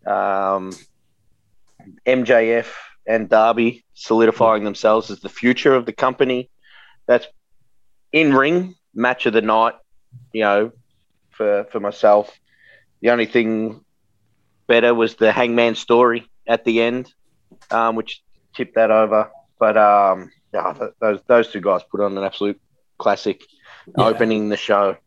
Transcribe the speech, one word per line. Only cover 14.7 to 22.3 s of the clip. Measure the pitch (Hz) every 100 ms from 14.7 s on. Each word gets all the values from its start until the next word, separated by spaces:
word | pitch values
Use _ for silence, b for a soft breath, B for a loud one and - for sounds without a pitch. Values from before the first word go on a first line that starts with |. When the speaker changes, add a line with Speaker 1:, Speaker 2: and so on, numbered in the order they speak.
| 117 120 117
Speaker 1:
was | 113 -
the | 110
Hangman | 104 120 117 117 110
story | - 120 123 117 - _ -
at | 117 -
the | 113
end, | 117 123 127 _ _ _ _ _ _
um, | 110 117 113
which | - - _ _ _ -
tipped | - 113
that | 110
over. | 110 107 107 107 - _ _
But, | 110 107
um, | 104 101 98 95 90 _ _
yeah, | 98 127
th-, | 160 107 _
those, | 110 101 -
those | 120 113
two | 104
guys | 95 90 -
put | 98
on | 101 98
an |
absolute | 98